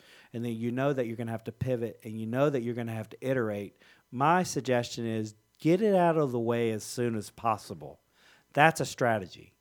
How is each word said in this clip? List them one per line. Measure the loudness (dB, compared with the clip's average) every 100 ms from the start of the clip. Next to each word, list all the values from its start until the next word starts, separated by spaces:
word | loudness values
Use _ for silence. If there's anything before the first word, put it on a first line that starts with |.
| -20 -20 -14
and | -8 -6
that |
you | -4 -2
know | 0 0
that | 0 -2
you're | -4
gonna | -6
have | -6 -8
to |
pivot, | -6 -2 -2 -4 -8
and | -12 -8
you | -4
know | 0 2
that | 2
you're | -2 -4
gonna | -6
have | -6 -10
to | -6
iterate, | -2 0 0 -4 -8 -14 -20 _ _
my | 0 4 4
suggestion | 2 -2 2 2 0 -4 -4
is | -4 -6 -10 _ _
get | 2 4
it | 4 4
out | 4 4
of | 2
the | 0
way | 0 2 2
as | 0 -4
soon | -2 -2 -2
as | -6
possible. | -4 -2 0 -4 -14 -14 -18 _ _ _ _ _
That's | 4 6 4
a | -4
strategy. | 0 0 0 -4 -14 -20 _